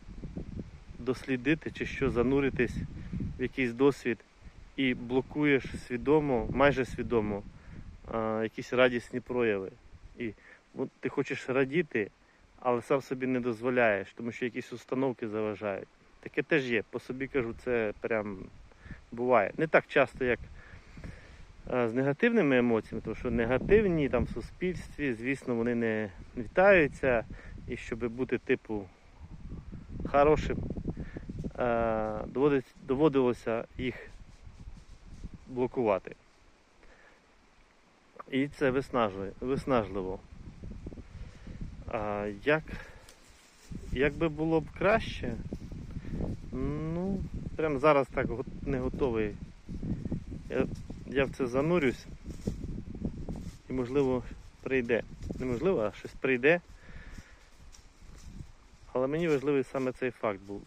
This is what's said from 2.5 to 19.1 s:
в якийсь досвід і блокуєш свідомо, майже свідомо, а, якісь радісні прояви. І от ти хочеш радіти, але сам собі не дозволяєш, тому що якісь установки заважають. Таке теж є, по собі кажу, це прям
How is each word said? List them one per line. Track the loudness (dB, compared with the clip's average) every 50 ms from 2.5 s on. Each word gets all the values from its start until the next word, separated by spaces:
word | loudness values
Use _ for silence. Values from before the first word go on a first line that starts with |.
| 2 2 0 0 0 -4 -6 -6 -8 -10 -10 -6 -6 -4 -4 -4 -4 -4
в |
якийсь | -6 -4 -2 0 -2 0
досвід | 4 6 6 6 6 4 0 -2 -2 -2 -6 -20 -20 -20 -20 -20 -18 -18 -20 -10 -4 0
і | 0 0 0
блокуєш | -2 -2 0 0 0 0 0 0 2 4 4 4 4 2 -2 -8 -8 -6
свідомо, | -4 -4 0 4 4 6 6 6 4 2 2 0 2
майже | 4 6 6 6 6 4 0
свідомо, | -2 -2 -4 -2 2 2 2 2 2 -2 -4 -6 -10 -16 -18 -18 -16 -14 -14 -14 -14 -16 -14 -10 -6
а, | -4 -2 -2 0 0 0
якісь | -2 -2 -4 -8 -6 0
радісні | 4 6 6 6 6 2 -4 -4 -8 -8
прояви. | -6 -2 0 2 2 2 2 0 -2 -6 -10 -14 -20 -20 -20 -20 -20 -16 -10 -8
І | -8 -8 -8 -10 -18 -20 -20 -20 _ _ -8
от | -6 -6 -6 _ -6
ти | -6 -4
хочеш | -2 -2 -2 -2 -4 -6 -4 0
радіти, | 2 2 2 2 2 0 0 0 0 -2 -2 -2 _ _ _ _ _ _ -20 -20 -12 -4
але | 0 2 2 2
сам | 2 2 2 2
собі | 2 -2 -4 -2 0
не | 0 0 2
дозволяєш, | 0 0 -2 0 0 2 4 4 6 6 4 2 -2 -6 -10
тому | -8 -8 -6
що | -4 -4 -4
якісь | -4 -4 -4 -8 -8
установки | -10 -10 -6 -4 0 0 0 0 0 -2 -6 -4
заважають. | -2 -2 -2 -2 -2 -2 -4 -4 -4 -4 -8 -12 _ _ _ -20 -20 -18
Таке | -12 -6 -2 -2
теж | 0 2 2 2 2 2
є, | 0 0 0 -2
по | -6 -8
собі | -6 -6 -6 -6 -4
кажу, | -2 0 0 0 -2 -4 -6 -2
це | 0 2 2 2 0 -2 -2
прям | -2 0 0 0 0 -2 -6 -8 -10 -14 -16 -20 -20 -20 -20 -18 -16 -16 -14 -14 -14 -10